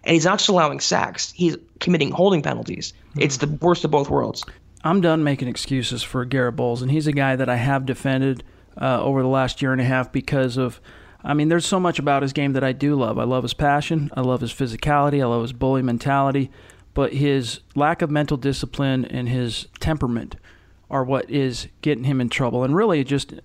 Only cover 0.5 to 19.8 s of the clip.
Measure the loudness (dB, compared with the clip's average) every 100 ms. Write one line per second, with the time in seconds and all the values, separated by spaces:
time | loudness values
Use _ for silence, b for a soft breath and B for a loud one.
0.5 | 4 2 0 -2 0 -2 -4 -8 0 0
1.5 | 0 -10 -6 0 2 2 2 2 2 0
2.5 | -4 -6 -10 -12 b b -2 -2 -2 -4
3.5 | 0 2 2 2 0 0 -2 -2 -6 B
4.5 | B -20 -6 0 2 4 4 2 0 -4
5.5 | -6 -4 -4 -2 -6 -6 -6 -2 0 0
6.5 | 0 -2 -2 0 0 0 0 2 0 0
7.5 | 0 0 0 -2 -2 -2 0 0 -2 b
8.5 | b b -4 0 0 2 2 2 2 0
9.5 | -2 0 0 2 0 0 -4 -2 0 0
10.5 | 0 -2 -4 B B B B -2 0 2
11.5 | 2 2 2 2 0 2 2 0 0 0
12.5 | 2 0 0 0 2 0 0 0 0 -2
13.5 | 0 2 2 2 -2 -2 -2 0 0 -2
14.5 | -4 -4 -2 2 2 4 2 2 0 -2
15.5 | -2 0 2 0 0 0 2 2 0 -2
16.5 | b b b b -2 0 2 2 0 -2
17.5 | -8 -6 0 2 2 0 0 0 0 -2
18.5 | -2 -4 -2 0 0 -2 -4 -2 -2 -2
19.5 | -6 -10 -4